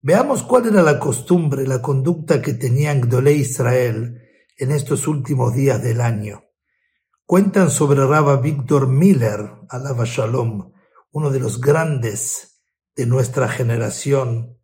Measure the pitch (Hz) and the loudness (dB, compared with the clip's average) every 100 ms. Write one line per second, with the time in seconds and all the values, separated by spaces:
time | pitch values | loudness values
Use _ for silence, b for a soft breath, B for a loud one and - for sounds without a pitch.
0 | 135 196 285 254 - 247 233 196 160 143 | 2 2 2 -2 2 2 4 4 4 2
1 | 147 120 - 180 156 139 131 131 117 135 | -2 -4 0 2 2 -2 -2 -2 -2 0
2 | 135 165 156 147 147 131 127 123 147 143 | 0 -2 0 -2 0 -4 -2 0 2 0
3 | 120 123 139 147 135 - 123 127 123 110 | 2 2 4 2 0 -2 0 2 0 -4
4 | 120 B B B B _ 131 147 - 135 | -8 B B B B _ -4 -4 -2 -4
5 | - 151 120 135 120 120 135 110 120 117 | -2 -4 -2 -2 0 0 0 0 -2 -2
6 | 120 107 107 98 _ _ _ _ _ _ | -2 -2 -8 -14 _ _ _ _ _ _
7 | _ _ - 180 196 196 170 - 147 139 | _ _ 0 2 4 2 2 2 2 4
8 | 135 156 147 135 135 143 120 143 131 135 | 4 4 4 2 0 -4 0 2 2 4
9 | 185 165 113 104 104 - - 127 139 123 | 4 4 2 -2 -10 -14 -14 -12 -6 -4
10 | 113 - 110 131 117 104 92 b b b | -4 -2 -2 -2 -2 -6 -12 b b b
11 | b 147 147 135 113 117 131 156 160 139 | b -4 -2 -2 -4 -2 0 2 0 -2
12 | 117 101 - - - _ _ _ _ - | -4 -6 -8 -10 -14 _ _ _ _ -6
13 | 120 127 120 - 123 - 120 117 113 - | 0 0 0 -2 -4 -2 -2 -2 -4 -6
14 | 139 139 127 117 113 - | -2 -2 0 -6 -8 -16